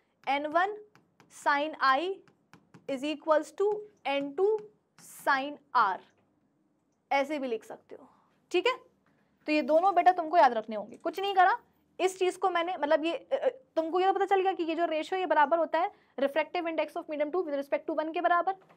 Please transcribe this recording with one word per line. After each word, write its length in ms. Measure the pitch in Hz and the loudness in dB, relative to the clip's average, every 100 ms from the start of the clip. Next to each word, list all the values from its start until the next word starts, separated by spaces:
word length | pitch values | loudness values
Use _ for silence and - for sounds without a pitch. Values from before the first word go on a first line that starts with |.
| _ _ - | _ _ -6
एन 200 | 277 302 | -4 0
वन 280 | 320 392 415 - _ _ _ _ | 0 0 -4 -16 _ _ _ _
sin 420 | - 320 285 302 294 269 | -6 0 0 0 0 2
I 280 | 269 349 392 _ _ _ - _ - - | 2 0 -8 _ _ _ -20 _ -18 -8
is 140 | 269 294 | -6 -6
equals 460 | 302 320 302 302 | -6 2 2 0
to 140 | - 392 415 415 _ 254 | -2 -2 -2 -8 _ -4
एन 240 | 277 285 | -4 -4
टू 140 | 285 392 440 427 _ _ _ | 0 0 0 -4 _ _ _
sin 580 | - - - 269 285 294 _ 254 | -20 -8 0 0 -2 -10 _ 0
R, 200 | 208 185 - _ _ _ _ _ _ _ _ _ - | 2 0 -10 _ _ _ _ _ _ _ _ _ -2
ऐसे 280 | 277 269 302 | -2 0 -4
भी 80 | 262 | -4
लिख 160 | 220 - | -6 -10
सकते 300 | - - - | -20 -18 -20
हो, 140 | 269 _ _ _ _ | -20 _ _ _ _
ठीक 160 | 359 440 | 0 0
है? 60 | 427 - _ _ _ _ _ - | -2 -8 _ _ _ _ _ -2
तो 40 | |
ये 100 | 302 | -2
दोनों 300 | 254 311 381 349 | 4 4 4 4
बेटा 160 | 349 | 4
तुमको 240 | 359 311 349 | 4 2 4
याद 160 | 277 | 4
रखने 220 | 226 220 214 | 4 -6 -10
होंगे, 220 | 214 240 | -10 -10
कुछ 220 | 330 330 | -8 -6
नहीं 160 | 392 381 | -2 4
करा। 220 | 370 - _ _ _ - | 4 2 _ _ _ -2
इस 180 | 370 370 | -2 0
चीज़ 180 | 359 359 | -2 0
को 120 | 381 | 0
मैंने, 260 | 349 339 370 | 0 -2 -2
मतलब 280 | 285 311 320 | 2 2 2
ये, 80 | |
अ, 220 | 330 - 262 | -4 -4 -2
अ, 120 | - - _ - | -2 -4 _ -4
तुमको 240 | 320 359 | -2 0
ये 120 | 381 | 2
पता 140 | 392 370 | 2 2
चल 160 | 392 | 2
गया 120 | 381 | 0
कि 100 | 359 | -2
ये 120 | 330 320 | -4 -2
जो 100 | 339 | -2
रेशियो 340 | 311 311 381 | -2 -4 -4
ये 60 | 359 | 0
बराबर 300 | 302 277 339 | 2 4 2
होता 220 | 311 320 | 0 -2
है 120 | 381 - _ - | -2 -6 _ -4
refractive 500 | 269 294 302 359 339 | -2 -2 -4 -4 -4
index 300 | 320 311 339 | -4 -4 -6
of 120 | 330 | -8
medium 220 | 294 294 | -6 -4
two 140 | 349 330 | -2 -4
with 120 | 285 | -4
respect 300 | 277 294 311 | -4 -6 -4
to 100 | 302 | -4
one 160 | 311 | -4
के 80 | 320 | -2
बराबर। 340 | 339 349 349 381 _ | 0 0 0 -6 _